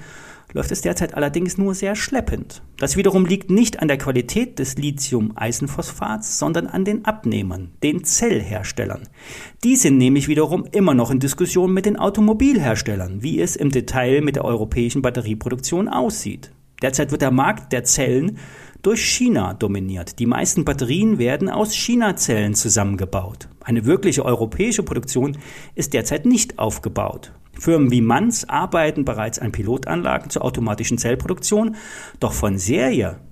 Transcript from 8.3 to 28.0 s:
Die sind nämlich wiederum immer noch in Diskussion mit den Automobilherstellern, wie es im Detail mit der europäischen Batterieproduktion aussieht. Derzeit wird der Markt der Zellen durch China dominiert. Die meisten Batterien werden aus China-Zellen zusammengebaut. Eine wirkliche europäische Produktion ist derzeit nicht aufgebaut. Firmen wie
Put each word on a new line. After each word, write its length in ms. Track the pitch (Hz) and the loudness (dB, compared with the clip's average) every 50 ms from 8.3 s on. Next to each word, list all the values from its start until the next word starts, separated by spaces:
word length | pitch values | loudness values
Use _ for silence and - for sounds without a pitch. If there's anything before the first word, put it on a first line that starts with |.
| 175 107 90 92 104 101 92 - - 120 104 98 - - - - - - - - - - - - - - - | 0 0 -2 -4 -6 -6 -6 -6 -6 -4 -4 -4 -6 -8 -10 -16 -20 -20 -20 -18 -16 -16 -18 -18 -10 -2 2
Die 120 | 240 262 | 4 4
sind 200 | 247 - 147 135 | 6 6 6 6
nämlich 320 | 131 123 127 139 143 139 143 | 6 6 6 6 4 2 2
wiederum 380 | 151 151 156 147 - - - - | 2 2 2 2 0 -2 -2 0
immer 200 | - 208 190 160 | 2 4 4 6
noch 180 | 135 120 117 117 | 6 4 4 2
in 100 | 131 131 | 2 0
Diskussion 520 | 139 135 - - 180 175 - 185 180 185 | 0 -2 0 -2 -2 2 2 2 2 4
mit 140 | 185 190 190 | 2 2 2
den 120 | 202 - - | 0 0 2
Automobilherstellern, 1200 | 170 202 202 220 214 214 220 214 269 285 269 196 143 120 110 - - 117 104 95 90 90 95 104 | 0 0 2 4 4 4 6 6 4 4 6 4 4 2 0 0 -2 -2 -4 -2 -4 -6 -6 -6
wie 180 | 120 160 - - | -4 -2 0 0
es 160 | 175 170 - | 0 -2 0
im 140 | - 151 139 | 0 0 2
Detail 500 | 127 123 110 - 123 131 123 127 135 147 | 2 0 0 0 -2 0 2 2 2 2
mit 160 | 151 147 139 | 2 0 0
der 80 | - - | 0 0
europäischen 560 | 120 117 107 110 110 - 127 120 120 - 139 | 0 0 -2 -2 -2 0 0 0 0 0 0
Batterieproduktion 880 | 127 123 120 123 107 107 110 110 - 123 127 123 - - 170 180 214 - | 0 0 0 -2 -2 -4 -4 -4 -4 -6 -6 -4 -4 -2 -2 0 0 0
aussieht. 640 | - - 254 220 214 - - - - - - - - _ _ _ _ - | 0 -2 -2 -2 -2 -4 -6 -8 -8 -10 -14 -20 -20 _ _ _ _ -4
Derzeit 300 | 127 131 127 - 143 139 | -4 -2 0 0 -2 -2
wird 100 | 147 147 | 0 0
der 80 | 143 131 | 2 2
Markt 420 | 127 135 139 190 214 - - - | 4 4 4 2 0 -2 -4 -4
der 120 | 135 120 - | -4 -2 0
Zellen 520 | - - 151 135 123 123 131 160 202 214 - - - - - - - - - | 0 0 2 2 2 2 2 0 0 -4 -8 -12 -18 -20 -20 -20 -20 -20 -2
durch 220 | - 190 226 226 - | 0 0 2 2 0
China 500 | - - - 247 247 185 110 92 90 98 | -2 0 2 2 4 4 2 2 -2 -2
dominiert. 640 | - 110 98 98 98 95 95 95 90 85 - - - | -2 -2 -2 -2 -2 -4 -4 -6 -6 -8 -10 -6 -2
Die 80 | 120 | 0
meisten 380 | 120 - - 185 - - 175 - | 2 2 2 0 0 0 0 0
Batterien 520 | 160 135 139 131 - 165 185 214 220 208 | 0 0 0 0 0 2 2 2 2 2
werden 320 | 131 117 123 139 147 196 190 | 2 2 0 0 0 -2 -2
aus 240 | - 190 214 214 | 0 0 0 0
China-Zellen 840 | - - - - 240 240 226 196 - - - - 117 110 104 104 104 | -2 -4 0 0 2 2 2 2 0 0 0 0 2 2 2 2 0
zusammengebaut. 960 | - - 110 98 107 101 98 101 92 95 - - 98 92 92 - - - - - - | 0 0 2 2 2 2 0 0 -2 -4 -4 -4 -4 -6 -6 -12 -16 -18 -20 -20 -12
Eine 260 | - - 117 117 104 | -4 -2 0 2 4
wirkliche 380 | 131 180 190 190 175 127 139 - | 2 2 4 2 2 2 2 2
europäische 580 | 127 120 - 113 110 - - 202 240 214 220 | 2 2 2 0 -2 0 0 0 0 0 -2
Produktion 560 | 180 - - - - - - 127 135 143 143 147 - - - - - - - | -2 -2 -4 -6 -6 -2 0 0 0 0 -2 -6 -12 -16 -18 -18 -18 -10 -6
ist 180 | 196 156 - - | -6 -4 -2 -2
derzeit 320 | 120 - - - - - | -2 0 -2 -4 0 2
nicht 320 | 240 254 208 - - - - | 4 4 4 2 -2 -4 -4
aufgebaut. 720 | 110 107 - - - 113 - 101 101 98 - - - - - - - - - | -2 -2 -2 -4 -6 -4 -4 -2 -4 -4 -6 -10 -14 -20 -20 -20 -20 -20 -18
Firmen 360 | - - 165 165 151 139 120 | -2 2 2 4 6 6 6
wie 80 | 123 120 | 6 4